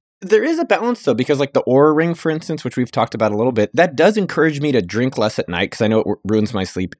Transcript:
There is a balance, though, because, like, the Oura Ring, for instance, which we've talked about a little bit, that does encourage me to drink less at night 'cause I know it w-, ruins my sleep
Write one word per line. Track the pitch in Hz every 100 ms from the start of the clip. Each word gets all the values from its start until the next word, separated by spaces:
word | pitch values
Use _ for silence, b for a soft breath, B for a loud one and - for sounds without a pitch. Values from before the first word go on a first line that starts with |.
| _ _
There | 190 214
is | 262 330
a |
balance, | 339 185 226 240
though, | -
because, | 117 123 143
like, | 139
the | -
Oura | - 131 151 151
Ring, | 170
for | 165 165
instance, | 156 - 160
which | - -
we've | 120
talked | - 113
about | 110 110
a | 104
little | 120
bit, | 117 104
that | 143 175 135
does | 170 214
encourage | 185 - 160 143
me | 147
to | 123
drink | 87 101 127 127
less | 107 -
at | -
night | 85 98
'cause | -
I | 110
know | 110
it |
w-, | - 101
ruins | 92 107 107
my | 104
sleep | 95 - 92 -